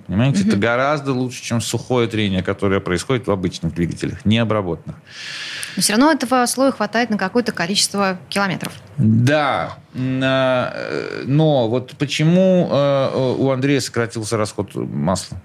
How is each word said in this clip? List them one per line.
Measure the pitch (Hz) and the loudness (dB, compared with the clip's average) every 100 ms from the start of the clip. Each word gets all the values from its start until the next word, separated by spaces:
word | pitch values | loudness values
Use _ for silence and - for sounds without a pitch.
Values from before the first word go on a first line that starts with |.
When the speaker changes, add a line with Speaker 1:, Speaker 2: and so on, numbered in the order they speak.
| - | -4
Speaker 1:
Понимаете? | 92 135 185 | 0 2 2
Speaker 2:
Мгм. | 202 | 2
Speaker 1:
Это | 101 | 2
гораздо | 113 123 135 151 135 | 2 2 0 0 -2
лучше, | 127 127 123 | -2 -4 -6
чем | - 120 | -4 -4
сухое | - 117 - 123 113 | -2 -4 0 0 0
трение, | 110 104 92 | 0 0 0
которое | 90 95 98 98 | -2 0 0 0
происходит | 87 87 - 127 - | 0 -2 0 -2 0
в | |
обычных | 98 90 - 82 | -2 -2 -4 -4
двигателях, | 82 82 - 76 - | -2 -2 -2 -6 -2
необработанных. | 104 113 110 107 90 80 - - - - - - - - - - | 2 2 2 0 -2 -6 -10 -16 -18 -16 -14 -12 -12 -12 -10 -4
Speaker 2:
Но | |
всё | - | 0
равно | 214 294 | 4 4
этого | 302 240 262 240 | 4 2 2 2
слоя | - 269 | 2 2
хватает | 262 208 226 240 | 2 0 0 0
на | 208 | 0
какое-то | 190 240 220 | 0 0 0
количество | - 170 202 - 202 196 185 - | -2 -2 0 0 0 0 -2 -4
километров. | 196 196 - - - - 143 | -2 -2 -2 -6 -10 -8 0
Speaker 1:
Да. | 110 113 123 151 139 101 82 - - | 4 4 4 4 2 0 -4 -8 -12
М, | 123 127 131 | -6 -4 0
а, | 131 131 131 127 104 | 0 2 2 2 -2
э, | - 57 71 50 50 | -4 -6 -6 -6 -6
но | 87 147 156 139 110 | 0 2 4 4 2
вот | 110 - - | -2 -4 -6
почему, | 143 - 156 180 190 180 - | -4 0 4 4 4 4 2
э, | 135 143 139 135 | 2 2 2 0
э, | 117 131 95 | 0 0 0
у | 135 | 0
Андрея | 127 139 139 | 2 2 0
сократился | - 120 113 113 107 110 | 0 -4 -4 -4 -4 -2
расход | 107 - 98 | -2 -4 -8
масла? | - 60 71 76 92 - - | -6 -6 -2 -2 -2 -4 -14